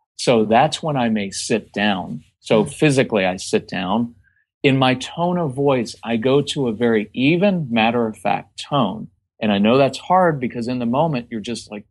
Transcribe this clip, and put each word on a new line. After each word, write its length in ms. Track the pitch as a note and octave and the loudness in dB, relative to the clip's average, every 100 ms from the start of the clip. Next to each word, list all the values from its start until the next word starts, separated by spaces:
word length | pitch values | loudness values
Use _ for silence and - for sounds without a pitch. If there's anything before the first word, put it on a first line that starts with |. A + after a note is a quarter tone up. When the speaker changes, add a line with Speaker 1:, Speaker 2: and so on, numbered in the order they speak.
| _ - | _ -4
Speaker 1:
So 280 | - A2+ | 2 2
that's 380 | G#2 A2+ D3+ - | 4 4 4 0
when 140 | D#3+ C#3 | -4 -2
I 120 | A#2 | 0
may 220 | G#2+ G2 | -2 -4
sit 420 | - - A2 - | -8 -4 -4 -4
down. 500 | G2+ G#2 F#2 E2 - - _ | -2 -2 -2 -6 -12 -16 _
So 240 | - A2+ | 0 2
Speaker 2:
Mm. 80 | B2 | 2
Speaker 1:
physically, 520 | - D3+ C3 A2+ G#2+ | 0 2 2 2 0
I 120 | F#2 F#2+ | 0 -2
sit 320 | - - - | -4 -4 -4
down. 460 | F2+ F2+ A2 A#3 - _ _ _ _ | -6 -2 -2 -2 -8 _ _ _ _
In 140 | C#3 C3+ | 0 2
my 180 | B2+ | 2
tone 440 | B2+ - - F3 F3 | 0 -4 -4 -2 0
of 160 | D#3 | -2
voice, 400 | B2+ C#3+ B2+ G#2+ - | 0 0 0 -2 -8
I 140 | A2 A#2 | -4 -2
go 260 | B2+ C#3+ | 2 2
to 260 | C#3+ D3+ B2 | 0 -2 -2
a 40 | |
very 380 | G#2+ A#2+ A2 G#2+ | 0 0 0 -2
even, 560 | B2 C3+ E3+ G3+ F3+ B2+ | 0 0 2 2 0 0
matter-of-fact 920 | A2+ A2+ A#2+ A2+ G#2+ G#2+ F#2+ - - - | 0 2 2 -2 -2 -4 -4 -6 -16 -4
tone. 400 | C#3+ C3 - - _ _ _ | 0 0 -4 -12 _ _ _
And 120 | G#2+ | -2
I 60 | G2 | 2
know 200 | G#2+ C3 | 4 4
that's 200 | C3+ - | 2 0
hard 420 | - F#3 F3 C#3+ | 0 2 2 0
because 260 | B2 B2 A#2 | -4 -6 -6
in 140 | B2+ | -4
the 60 | A#2 | -2
moment, 420 | C3 E3 B2 A#2+ | 0 0 -2 -6
you're 100 | A2+ | -8
just 300 | G#2+ A2 - | -8 -8 -10
like, 140 | G#2 - | -16 -12